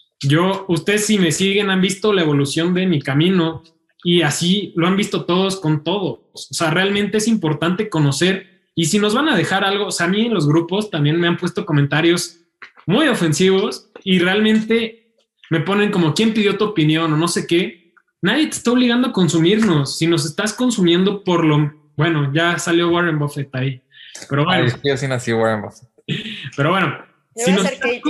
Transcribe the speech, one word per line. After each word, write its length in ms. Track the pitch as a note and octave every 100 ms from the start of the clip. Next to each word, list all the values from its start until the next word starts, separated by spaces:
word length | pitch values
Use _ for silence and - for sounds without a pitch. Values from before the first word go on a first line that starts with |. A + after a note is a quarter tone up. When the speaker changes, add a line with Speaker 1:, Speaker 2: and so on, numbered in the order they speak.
| _ -
Speaker 1:
Yo, 440 | C#3 D3+ F#3 F#3+ F#3+
ustedes 380 | E3 E3 G#3 G#3
si 120 | G#3
me 140 | E3+
siguen 380 | - F#3+ G3 G3+
han 100 | F#3
visto 320 | F#3 - G#3+
la 100 | G3
evolución 500 | D#3 C#3+ C#3 D#3+ E3+
de 120 | F3+ F#3
mi 160 | D3+
camino 600 | C3+ C3+ F3 F#3 D#3+ D#3 - _ _ _
y 180 | F3 F3
así 520 | D3+ - F3 G3+ F#3 F3
lo 100 | F3
han 100 | G3
visto 260 | G#3 F#3+ -
todos 320 | F3+ F#3+ F#3+
con 200 | D3+ D3+
todos. 360 | E3 G3+ E3+ A2+ _
O 200 | - -
sea, 180 | - E3
realmente 480 | E3 G3 G3+ G#3 G#3+
es 80 | A3
importante 600 | A3 D#3+ D3 E3+ F#3 G#3+
conocer 760 | D#3+ C#3+ C#3 F3+ F#3+ - _ _ -
y 100 | D#3+
si 120 | G#3
nos 140 | G#3
van 160 | A#3 D#4
a 80 | G#3+
dejar 260 | D#3 F#3+
algo, 220 | G3 G3+ G3
o 40 |
sea, 160 | - E3+
a 20 |
mí 160 | G3+ A#3+
en 80 |
los 120 | G3+ D3
grupos 440 | D#3+ E3 F#3+ G#3+
también 300 | D#3+ D3 E3
me 60 | E3+
han 100 | F3
puesto 280 | F3 E3+ E3+
comentarios 720 | D3+ C#3 D3 E3 F3 - - _ _ - _ -
muy 220 | A3 D#4
ofensivos 800 | G3 E3 D3 F#3 F#3+ A3 - - -
y 160 | G3 F#3
realmente 920 | F3+ G3+ G#3+ A3 A3 A3+ A3 - _ _ _ _ -
me 120 | D#3+
ponen 280 | D3 G#3 G#3
como, 220 | F#3+ D#3+
"¿Quién 200 | - A3+
pidió 240 | A3 G3+ G3
tu 80 | G#3+
opinión?" 480 | E3 D3+ D#3 E3
o 40 | D3+
no 100 | F3
sé 180 | G3 -
qué. 460 | E3+ G#3 - _ _ _ _
Nadie 260 | F3 C4+ D#4
te 100 | -
está 140 | A#3
obligando 360 | B3 B3 A#3+ B3
a 40 |
consumirnos. 840 | - F3 E3 E3 A3 A3 D#3 C3+ -
Si 80 | D#3+
nos 180 | E3+ D3+
estás 260 | - G#3+
consumiendo 720 | - B3+ A3+ F3 F3 F#3+ G3+
por 220 | - E3+ D#3
lo, 260 | D3 D3 - _ -
bueno, 340 | E3+ D#3 C#3
ya 260 | D3+ E3+ D#3+
salió 300 | F3 E3+ E3+
Warren 300 | F3 F3 D3+
Buffett 360 | C#3+ D3 C3+ B2+
ahí. 260 | C3 B2+ _ - - - -
Pero 140 | C#3
bueno. 200 | D#3+ F#3
Speaker 2:
Ay, 40 | A#2+
es 60 | B2
que 140 | C#3+
yo 80 | C3
sí 100 | C#3
nací 240 | B2 B2
Warren 300 | A2+ A2+ G#2+
Buffett. 260 | G#2 - - _ - - A3 G#3+ C#3 -
Speaker 1:
Pero 140 | C#3+
bueno, 160 | F#3+ D#3+ - - _ _ A3+
Speaker 3:
Yo 100 | B3
Speaker 1:
si 60 |
Speaker 3:
voy 0 |
a 40 | D4
Speaker 1:
nos 80 | C#4+
Speaker 3:
hacer 80 | B3+
Speaker 1:
estás 140 | B3
Speaker 3:
Katie. 100 | A#3+